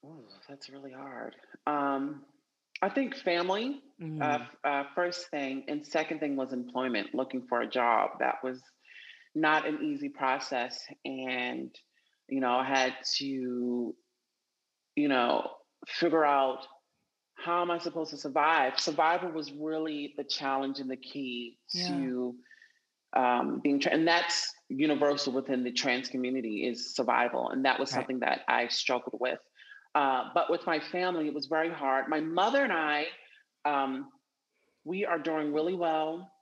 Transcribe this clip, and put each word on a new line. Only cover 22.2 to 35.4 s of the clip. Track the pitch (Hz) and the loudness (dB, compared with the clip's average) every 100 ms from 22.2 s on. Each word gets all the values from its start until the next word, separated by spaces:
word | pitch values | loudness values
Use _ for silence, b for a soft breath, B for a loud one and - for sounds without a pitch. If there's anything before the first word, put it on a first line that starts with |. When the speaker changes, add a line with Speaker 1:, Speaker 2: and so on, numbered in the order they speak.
| 123 123 B B B B B _ _ - | -4 -6 B B B B B _ _ 2
Speaker 1:
um, | 127 123 135 131 | 4 4 2 0
being | 143 143 | 2 2
tra-, | 139 | 4
and | 147 160 | 4 6
that's | 170 170 - - - _ | 4 2 -2 -4 -8 _
universal | 135 151 143 147 143 139 | 0 2 4 4 2 0
within | 127 135 127 | -2 0 0
the | 123 | 0
trans | 120 139 127 131 | 0 0 0 0
community | 131 127 131 113 107 113 | -2 -2 -2 -2 -2 -2
is | 113 - | -2 -6
survival. | - 120 120 120 - 120 | -2 2 4 2 0 -2
And | 131 135 | 2 2
that | 127 | 2
was | 139 | 0
Speaker 2:
Right. | 139 | -2
Speaker 1:
something | - 131 | -2 2
that | 117 65 - | 4 4 4
I | 120 120 | 4 4
struggled | - - 123 123 110 | 0 0 0 0 -2
with. | 127 - _ B B B B | -2 -2 _ B B B B
Uh, | 151 139 131 - | 2 4 4 2
but | 170 - | 2 2
with | 165 - | 0 2
my | 160 | -2
family, | 147 180 180 175 151 | -2 -2 0 0 -2
it | |
was | 151 143 | -2 -2
very | 160 165 | 0 0
hard. | 165 139 135 135 | 0 2 2 2
My | 156 | -2
mother | 160 170 202 277 | 0 2 4 4
and | 269 | 2
I, | 175 151 147 160 - B B B _ | 2 2 0 -2 -8 B B B _
um, | 147 143 135 131 143 _ _ _ _ _ _ _ | 0 2 0 -2 -8 _ _ _ _ _ _ _
we | 151 185 | -8 -4
are | 202 170 | 0 0
doing | 147 156 | 0 0